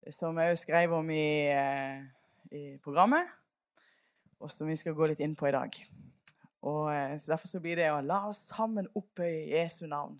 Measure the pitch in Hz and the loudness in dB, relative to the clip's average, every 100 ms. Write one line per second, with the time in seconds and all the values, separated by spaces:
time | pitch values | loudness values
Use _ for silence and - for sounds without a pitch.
0 | - - 170 165 165 175 - 165 170 170 | -14 -6 -4 2 4 2 4 4 6 2
1 | 160 156 151 151 147 139 139 139 135 135 | 0 2 2 4 4 4 2 0 -4 -8
2 | 135 131 _ _ - 147 143 139 - 143 | -14 _ _ _ -16 -12 -12 -12 -4 4
3 | 196 294 349 - _ _ _ _ _ _ | 6 6 2 -8 _ _ _ _ _ _
4 | _ _ _ _ 151 - 156 156 - 156 | _ _ _ _ -12 -8 -4 -4 -4 0
5 | 156 151 151 156 143 139 127 - - - | 0 2 -2 0 0 0 -2 -10 -14 -20
6 | - _ - - _ _ 143 151 151 147 | -20 _ -20 -20 _ _ -4 -2 0 0
7 | 139 147 151 160 - 190 165 170 160 151 | -2 -4 -2 -2 -2 -8 -4 2 2 2
8 | 139 190 208 208 - - 226 220 185 - | 0 0 0 -6 -8 -4 -2 -2 -4 -6
9 | 190 - 170 160 151 151 170 - 165 147 | -8 -4 -4 -2 0 0 0 -4 -6 -6
10 | 143 143 | -6 -10